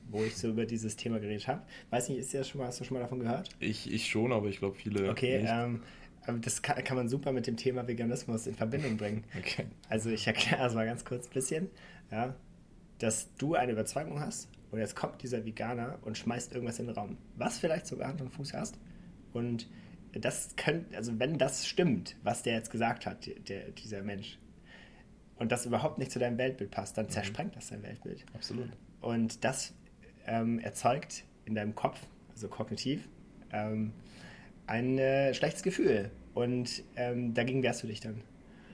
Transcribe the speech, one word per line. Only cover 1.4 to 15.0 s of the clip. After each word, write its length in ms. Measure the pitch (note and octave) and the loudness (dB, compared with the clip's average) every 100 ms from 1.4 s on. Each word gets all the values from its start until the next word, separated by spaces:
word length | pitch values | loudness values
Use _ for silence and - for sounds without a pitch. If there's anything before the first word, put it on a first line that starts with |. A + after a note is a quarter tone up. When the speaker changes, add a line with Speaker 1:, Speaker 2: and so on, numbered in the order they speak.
| B2+ | 0
Speaker 1:
hab. 200 | D#3 - - - | -2 -4 -16 0
Weiß 200 | A#2+ C3+ | 0 2
nicht, 80 | C3+ | -2
ist 140 | C#3+ | 0
dir 60 | C#3 | -2
das 100 | C3 | -2
schon 100 | C#3 | -2
mal, 80 | B2 | -4
hast 120 | - | -4
du 40 | |
schon 120 | A#2+ C3 | -4 -2
mal 60 | |
davon 160 | A#2+ B2+ | -2 0
gehört? 300 | A#2 C#3 G3 - | 0 0 -2 -4
Speaker 2:
Ich, 320 | - G#2+ - | -2 -2 -2
ich 180 | A2+ - | -2 2
schon, 240 | A2 B2 | 4 4
aber 140 | A2+ G#2 | 4 2
ich 100 | F#2+ | 0
glaub, 160 | G2 - | -2 -2
viele 340 | G#2+ G2+ G2 | 0 2 2
Speaker 1:
Okay, 320 | - B2 G#2 | 4 4 4
Speaker 2:
nicht. 100 | A2+ | 4
Speaker 1:
ähm, 320 | A#2 A#2+ A#2 - - - - - | 4 2 -2 -6 -18 -20 -8 -2
aber 120 | A#2+ | -2
das 220 | A#2 - | 0 -2
kann, 220 | - B2+ | 0 0
kann 140 | - B2+ | 2 2
man 100 | A#2 | 2
super 220 | C#3 C#3 | 2 2
mit 160 | B2+ A#2 | 0 0
dem 80 | A2+ | 2
Thema 300 | C3 B2 A#2+ | 2 2 0
Veganismus 600 | A#2 A2+ B2+ - A2+ - | 0 0 0 0 -2 -2
in 80 | A2+ | -2
Verbindung 420 | A2+ C#3 C3+ G#2+ | 0 0 0 0
bringen. 260 | G#2 G#2+ - | 0 -2 -4
Speaker 2:
<laughs> 80 | F#2+ | -6
Okay. 300 | - - - - - | -2 -2 -4 -8 0
Speaker 1:
Also 200 | A2+ A#2 | 2 2
ich 160 | G#2+ - | 2 2
erkläre 340 | A2 - - | 4 4 6
erstmal 240 | B2 A2+ A2+ | 4 4 2
ganz 200 | B2 - | 0 -4
kurz 220 | B2 - | -6 -2
ein 60 | |
bisschen, 360 | C3 C3 D#3+ F#3 - - - - | -2 0 0 -2 -6 -18 -18 -6
ja, 240 | G#2+ B2+ - - - - - - - | -2 -2 -4 -14 -20 -20 -20 -18 0
dass 340 | F3+ - - - | 2 2 -2 -2
du 200 | C#3+ E3 | 2 4
eine 180 | B2 | 4
Überzeugung 460 | A2 A2 C#3+ D#3+ D3 | 2 2 0 -2 -2
hast 260 | D3 - - - - | -4 -6 -10 -16 -6
und 80 | A2 | -2
jetzt 160 | G#2 | -2
kommt 260 | - | -2